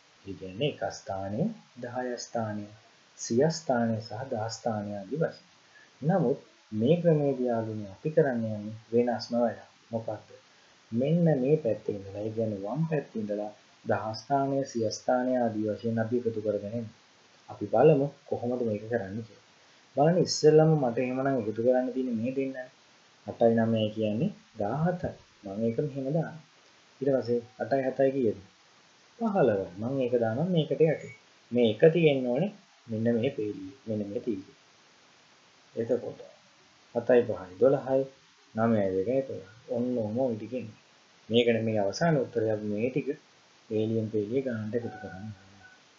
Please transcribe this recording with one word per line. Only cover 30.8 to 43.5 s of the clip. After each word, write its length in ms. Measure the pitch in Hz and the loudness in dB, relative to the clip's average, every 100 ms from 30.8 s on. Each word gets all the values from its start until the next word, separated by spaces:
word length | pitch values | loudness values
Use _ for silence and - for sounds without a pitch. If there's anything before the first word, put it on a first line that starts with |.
| 156 143 - - _ _ _ | 2 2 -6 -18 _ _ _
මේ 140 | 120 117 | 2 2
එක 140 | 107 160 | 6 6
තියෙන්න 380 | 160 156 135 123 | 6 4 4 0
ඕනේ 260 | 123 196 - _ _ - | 0 -2 -4 _ _ -8
මෙන්න 200 | 110 113 | 0 2
මේ 180 | 120 123 | 2 0
පේලිය. 420 | 113 107 95 95 - | -2 -6 -6 -12 -14
මෙන්න 200 | 113 107 | -6 -6
මේ 160 | 101 110 | -4 -6
තීරුව. 360 | 123 95 98 - _ _ _ _ _ _ _ _ _ _ _ | -4 -6 -8 -20 _ _ _ _ _ _ _ _ _ _ _
එතකොට 460 | 120 113 120 - - - - _ _ _ _ _ | -6 -2 -2 -4 -12 -18 -20 _ _ _ _ _
හතයි 260 | 120 113 123 | -4 4 4
පහයි 300 | 117 90 90 90 | 4 -4 -10 2
දොළහයි, 460 | 123 139 123 135 135 - _ _ _ | 4 4 2 0 0 -8 _ _ _
නවයයි 340 | 110 113 110 98 | 0 2 2 2
දෙකයි 300 | 92 95 135 | 0 0 -2
පහ. 240 | 131 104 - - - | -2 -8 -12 -20 -8
ඔන්න 180 | 120 123 | -4 -2
ඔහොම 240 | 123 104 113 | -2 -2 -2
ඔය 160 | 131 | -2
ටික 200 | 107 107 | -2 -6
එන්නේ. 220 | 123 110 - _ _ _ _ - | -10 -10 -16 _ _ _ _ 0
මේකට 340 | 113 120 117 | 4 4 4
මේ 160 | 113 110 | 2 0
අවසාන 360 | 98 - 170 151 | 0 2 2 2
උත්තරය 320 | 117 117 110 | 0 0 0
අපි 160 | 107 107 | 0 -2
මේ 240 | 104 123 | -2 -2
ටික 180 | 151 131 151 _ _ _ | -2 -4 -8 _ _ _